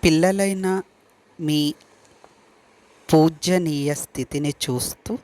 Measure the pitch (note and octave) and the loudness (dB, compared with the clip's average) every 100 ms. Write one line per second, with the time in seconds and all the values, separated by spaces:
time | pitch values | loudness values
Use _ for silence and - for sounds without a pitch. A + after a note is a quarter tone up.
0 | F3 D#3+ F3+ G3 G3 F#3+ F#3+ F#3+ - _ | 4 4 2 2 -2 0 -2 -2 -4 _
1 | _ _ _ _ D#3 D3+ D3 - - _ | _ _ _ _ -2 0 0 -4 -18 _
2 | _ _ - _ _ _ _ _ _ _ | _ _ -20 _ _ _ _ _ _ _
3 | - D#3+ D#3 D#3 F3 F3+ E3+ D3 C#3+ D3 | 2 4 4 2 -2 0 0 -2 -2 -4
4 | - - B2+ D3 D3 - - B2 - - | -8 -8 -6 -4 -4 -4 -4 -4 -4 -10
5 | - A3+ | -10 -10